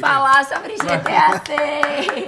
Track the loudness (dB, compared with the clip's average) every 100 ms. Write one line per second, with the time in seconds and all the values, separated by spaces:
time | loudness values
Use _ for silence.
0 | 2 2 4 4 2 -6 -8 -6 -2 -2
1 | 0 2 4 2 -2 -4 -2 -2 -2 -2
2 | -4 -6